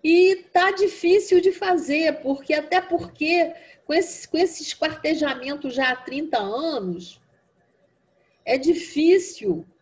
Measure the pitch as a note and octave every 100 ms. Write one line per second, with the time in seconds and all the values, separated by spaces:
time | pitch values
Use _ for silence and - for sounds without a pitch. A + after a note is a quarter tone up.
0 | D#4 E4+ F#4 F#4 - F4+ F#4+ G4 G4+ -
1 | E4+ G4+ G#4 F4+ F#4 F#4 F#4+ F4 C4 D4
2 | D#4+ D#4 C4 C#4 - D4+ D4+ F4+ F#4 E4+
3 | - - D4+ F4 E4 - - _ - D#4
4 | F4 - - D#4+ F4 - D#4 - D#4 -
5 | D4+ D#4+ D4 B3 B3+ C#4+ C4+ B3 C4 B3+
6 | - C4+ D#4+ A#3+ G3 A#3+ E4 C#4 F#3 F3
7 | F3 - _ _ _ _ _ _ _ _
8 | _ _ _ _ - C4 C#4+ D#4+ - C#4+
9 | D#4+ F#4+ - - G#3 E3 - _